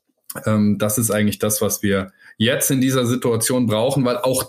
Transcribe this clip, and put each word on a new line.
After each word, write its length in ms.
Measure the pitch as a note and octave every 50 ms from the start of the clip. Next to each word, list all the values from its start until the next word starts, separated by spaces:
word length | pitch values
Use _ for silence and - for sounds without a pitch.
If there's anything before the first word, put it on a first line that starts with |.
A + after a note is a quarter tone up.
| _ _ _ _ _ - - - -
Ähm, 340 | A2 A2 G#2+ G#2 G#2 G#2 G2
das 200 | G#2+ G#2 - -
ist 120 | A#2 A2
eigentlich 280 | G2+ G#2+ G#2+ G#2 G2 -
das, 240 | - G#2+ G#2+ -
was 200 | G#2+ G2 - -
wir 300 | - G2+ G2 F#2+ F#2+ - - _ - - -
jetzt 340 | - G#2+ A#2 C#3+ - - -
in 100 | C#3+ C3
dieser 260 | B2+ C3 C3 C3+ B2
Situation 600 | A2+ B2+ B2 - B2+ A#2 A2 A2+ - B2+ B2+ B2
brauchen, 380 | G#2+ G#2 G#2+ A#2 C3+ C#3 C#3+ B2+
weil 140 | B2 B2 -
auch 240 | - C3 C3 - -